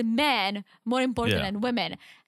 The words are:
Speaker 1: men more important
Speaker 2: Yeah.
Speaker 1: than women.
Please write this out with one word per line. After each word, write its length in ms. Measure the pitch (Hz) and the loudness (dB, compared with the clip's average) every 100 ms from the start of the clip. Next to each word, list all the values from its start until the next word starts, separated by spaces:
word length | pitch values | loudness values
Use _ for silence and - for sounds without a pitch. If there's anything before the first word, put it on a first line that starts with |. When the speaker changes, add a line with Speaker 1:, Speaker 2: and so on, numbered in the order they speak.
Speaker 1:
men 600 | 226 226 294 240 190 202 - - | 0 2 2 2 0 -4 -10 -12
more 180 | - 254 | -2 0
important 340 | 262 240 226 190 | 0 0 0 0
Speaker 2:
Yeah. 80 | 190 | 0
Speaker 1:
than 160 | 202 | -2
women. 360 | 247 240 165 180 - - | -2 -2 -2 -6 -16 -20